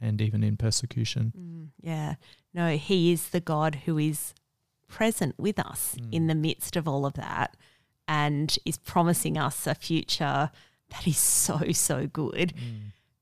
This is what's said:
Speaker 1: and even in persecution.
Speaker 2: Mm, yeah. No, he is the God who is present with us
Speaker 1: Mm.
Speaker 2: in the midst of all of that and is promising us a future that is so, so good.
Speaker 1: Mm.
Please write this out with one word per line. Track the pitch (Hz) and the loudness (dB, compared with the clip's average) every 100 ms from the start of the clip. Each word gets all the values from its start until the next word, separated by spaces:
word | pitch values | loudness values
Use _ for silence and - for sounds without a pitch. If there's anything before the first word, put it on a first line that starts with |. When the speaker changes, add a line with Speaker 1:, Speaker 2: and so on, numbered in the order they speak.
Speaker 1:
and | 113 107 | -2 0
even | 107 104 | 0 2
in | 107 107 | 2 2
persecution. | 113 - 120 - 113 123 113 180 | 0 0 -2 -2 -2 0 -2 -4
Speaker 2:
Mm, | 175 165 156 - | -12 -14 -16 -12
yeah. | - 156 151 160 - - _ | -6 -4 -4 -6 -12 -20 _
No, | 175 170 151 | -2 2 0
he | - 190 170 | 2 4 6
is | 170 - | 4 2
the | 180 | -4
God | 170 151 156 151 - | 0 2 2 0 -2
who | 156 | 0
is | 151 151 - - _ _ _ _ _ | 2 0 -6 -12 _ _ _ _ _
present | - 220 226 151 - | 0 0 2 -2 0
with | 196 214 | -2 -2
us | - - - - | -4 -4 -6 -6
Speaker 1:
Mm. | 117 | -4
Speaker 2:
in | 165 160 | 0 2
the | 160 | 2
midst | 156 - - 180 | 2 -2 -4 -2
of | 160 | 0
all | 139 139 | 0 -2
of | |
that | 143 - - - - _ _ _ _ - | -4 -6 -4 -4 -6 _ _ _ _ -2
and | 151 147 147 151 - - | 0 2 2 0 0 -2
is | - | -6
promising | - 180 170 175 160 156 | -2 2 4 4 2 0
us | 139 - - | -2 -2 -4
a | |
future | 147 - 165 - - 147 139 151 - - _ _ | -4 0 -2 0 -2 0 2 0 -4 -20 _ _
that | - - | -4 0
is | 143 | 2
so, | - - - 156 151 | 4 4 2 0 0
so | 160 - 135 147 | 0 2 0 -2
good. | 156 143 - 180 - | -4 -4 0 -2 -2
Speaker 1:
Mm. | 120 113 104 - _ _ | -10 -10 -12 -16 _ _